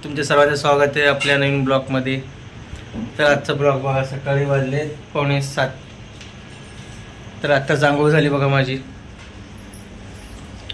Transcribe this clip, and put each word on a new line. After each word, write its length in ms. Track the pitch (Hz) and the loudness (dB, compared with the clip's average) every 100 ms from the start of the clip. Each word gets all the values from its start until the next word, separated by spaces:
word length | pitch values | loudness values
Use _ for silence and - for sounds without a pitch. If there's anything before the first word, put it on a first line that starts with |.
तुमचे 200 | 147 143 | -8 -4
सर्वांचे 340 | 143 147 147 143 | 2 6 6 4
स्वागत 340 | 147 143 143 147 | 4 4 4 4
आहे 100 | 147 | 2
आपल्या 320 | 139 139 139 | 4 2 4
नवीन 260 | 139 139 | 4 2
ब्लॉगमध्ये. 580 | 135 135 135 131 127 135 - - - - - - - - 113 - | 4 2 2 -2 0 -4 -6 -14 -16 -18 -16 -14 -12 -10 -8 2
तर 60 | |
आजचा 300 | 147 139 - | 4 4 2
ब्लॉग 280 | 143 143 135 | 2 2 2
बघा, 220 | 135 135 | 0 -2
सकाळी 420 | 131 135 139 139 143 | -2 -6 -2 0 2
वाजले 420 | 139 131 143 151 | 2 2 -2 -4
पावणे 540 | - - 156 139 139 | -8 -6 -2 2 0
सात. 280 | 139 - 131 - - - - - - - - - - - - - - - - - | 0 -2 -2 -4 -16 -18 -18 -16 -18 -16 -18 -18 -18 -16 -16 -16 -16 -16 -16 -8
तर 60 | 147 | 0
आत्ताच 340 | 143 139 147 | 2 2 4
आंघोळ 260 | 147 143 151 | 4 4 4
झाली 180 | 156 147 | 4 4
बघा 180 | 143 139 | 2 4
माझी. 300 | 139 131 131 - - - - - - - - - - - - - - - - - - - | 4 2 -2 -8 -16 -18 -18 -18 -18 -18 -18 -18 -18 -18 -18 -16 -16 -16 -16 -16 -16 -14